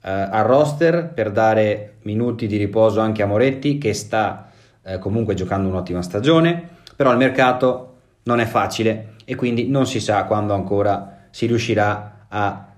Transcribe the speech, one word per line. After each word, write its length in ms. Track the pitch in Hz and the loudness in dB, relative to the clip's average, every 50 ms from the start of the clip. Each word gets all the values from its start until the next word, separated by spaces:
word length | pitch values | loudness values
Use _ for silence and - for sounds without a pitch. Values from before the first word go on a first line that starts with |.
| - | -6
eh, 80 | 95 | -4
al 320 | 95 98 98 95 107 110 104 | -4 -2 -2 0 0 0 4
roster 680 | 113 127 143 151 147 - - 165 165 165 170 165 - | 4 4 4 4 2 0 2 2 2 2 2 -2 -4
per 200 | - - 110 107 | -4 -4 -4 -2
dare 640 | 101 113 110 110 110 110 107 107 104 - - - - - - | 2 2 4 4 4 4 2 2 0 -2 -6 -14 -18 -14 -8
minuti 420 | 107 107 113 120 120 113 110 120 | -6 -2 -2 -2 -2 -2 -4 -4
di 120 | 104 104 | -2 -2
riposo 420 | 104 104 98 95 110 110 110 101 110 | -2 -2 0 2 4 4 4 4 2
anche 240 | 110 110 107 107 101 | 0 0 0 0 0
a 20 | |
Moretti, 540 | 101 104 110 127 135 135 - - 147 143 143 | 0 2 2 2 2 0 -2 -2 -2 -2 0
che 160 | - 110 104 | -2 -2 -2
sta, 560 | - - - - 110 107 98 - - - - _ _ - _ _ _ _ | -4 -6 -4 -2 -2 -2 -2 -4 -8 -16 -20 _ _ -20 _ _ _ _
eh, 160 | 95 95 90 | -10 -10 -6
comunque 340 | - 98 101 117 113 101 98 | -6 -4 -2 -2 -2 -2 -2
giocando 340 | 90 92 90 98 95 98 | -4 -2 -2 -2 -2 -2
un'ottima 360 | 92 90 90 90 87 87 90 87 | -2 -2 -4 -4 -4 -6 -6 -6
stagione, 600 | 90 - 104 117 147 165 165 165 165 175 170 - - - - _ - - | -4 -4 -2 2 4 4 4 4 2 0 -2 -6 -12 -20 -20 _ -20 -4
però 160 | - 120 131 | 0 2 2
il 60 | 123 | 4
mercato 800 | 120 131 127 - 135 131 123 - - 131 127 123 - - - - _ _ _ _ _ _ | 4 4 2 4 4 2 2 4 2 2 0 0 -2 -8 -18 -20 _ _ _ _ _ _
non 160 | 120 120 120 | -2 0 0
è 60 | 113 | 0
facile 680 | 113 - 117 98 92 - - 110 110 110 110 - - - - - | 0 0 0 0 0 -2 0 0 0 0 -2 -8 -16 -20 -20 -12
e 80 | - 127 | -12 -8
quindi 340 | 123 127 120 117 117 113 | -4 -2 -2 0 -2 -2
non 200 | 127 139 139 127 | 0 0 0 0
si 120 | - - 113 | 0 -2 -4
sa 260 | 98 104 104 98 95 | -2 0 0 0 0
quando 280 | - 110 104 104 104 101 | 0 -2 -2 0 0 -2
ancora 720 | 98 95 95 101 101 101 101 98 95 - - - - - _ | -2 -2 -2 0 0 2 0 0 -2 -6 -12 -20 -20 -20 _
si 160 | - - 120 | -8 -4 -2
riuscirà 800 | 117 120 110 - - 110 104 104 104 104 101 - - - - - | 0 0 0 0 0 0 2 2 0 -2 -4 -8 -16 -20 -20 -20
a 400 | _ 104 104 101 98 95 - - - - | _ -4 -4 -2 -4 -4 -8 -16 -20 -20